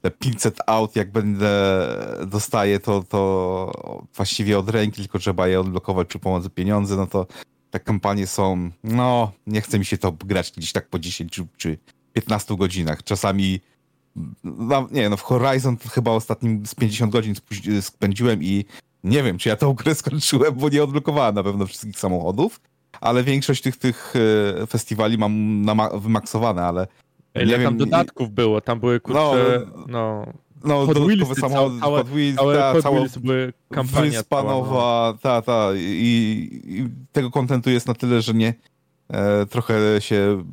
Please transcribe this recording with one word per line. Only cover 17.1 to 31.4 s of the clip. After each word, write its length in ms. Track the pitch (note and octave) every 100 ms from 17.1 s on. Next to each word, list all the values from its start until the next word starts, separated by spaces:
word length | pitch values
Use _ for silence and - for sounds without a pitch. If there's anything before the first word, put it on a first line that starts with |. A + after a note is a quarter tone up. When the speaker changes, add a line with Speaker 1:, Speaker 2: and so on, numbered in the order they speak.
Speaker 1:
godzin 220 | A#2 G#2+
spuś-, 280 | G2+ _ G#2 G2 G#2
spędziłem 600 | G2 _ G2+ G2 A#2+ G#2+
i 220 | E2 G2 G2+ - _ _
nie 180 | F#2 C3+
wiem, 160 | C3 F#2
czy 100 | -
ja 80 | G#2+
tą 160 | D3
grę 200 | C3 -
skończyłem, 600 | D#3 - C#3 - C#3 D3
bo 140 | B2+ D3+
nie 160 | C#3+
odblokowałem 500 | D3 C#3 C#3+ D3 B2
na 80 | G#2
pewno 240 | G2 G2+ F#2+
wszystkich 320 | - G#2+ G2
samochodów, 640 | G2+ F2+ E2 G2 F#3+ - _ _ _ -
ale 220 | - B2
większość 400 | B2 C#3 C3+ C3
tych, 140 | C3 B2+
tych, 380 | C3 A#2+ - C3 A2 G#2+ G2+ F2+
e, 40 | A2
festiwali 520 | A2+ - G#2+ A2 A2+
mam 420 | G#2 G#2+ G#2+ G#2
na 120 | G#2
ma-, 140 | G#2+ G#2+ G2+
wymaksowane, 640 | G#2 A2 - A2 A#2 F#2
ale 220 | F2 F2 F#2+ _ _ _ _
Speaker 2:
Ile 100 | - G2
Speaker 1:
nie 60 |
Speaker 2:
tam 80 | A#2+
Speaker 1:
wiem, 120 | B2
i- 40 | B2+
Speaker 2:
dodatków 520 | B2 C3+ B2+ - A#2+
było? 300 | G#2 A#2 G#2+
Tam 200 | - A#2
były, 200 | A#2+ A#2+
kurczę, 680 | - C#3 D3+ C3 B2 B2 G#2
Speaker 1:
No, 180 | - -
Speaker 2:
no, 380 | A#2+ A2 G#2+ A2+ - _ -
Speaker 1:
no, 220 | D3+ C#3+ C#3
Speaker 2:
Hot 80 |
Speaker 1:
dodatkowe 120 | D3 D#3 G#3+
Speaker 2:
Wheelsy, 240 | D3+ C3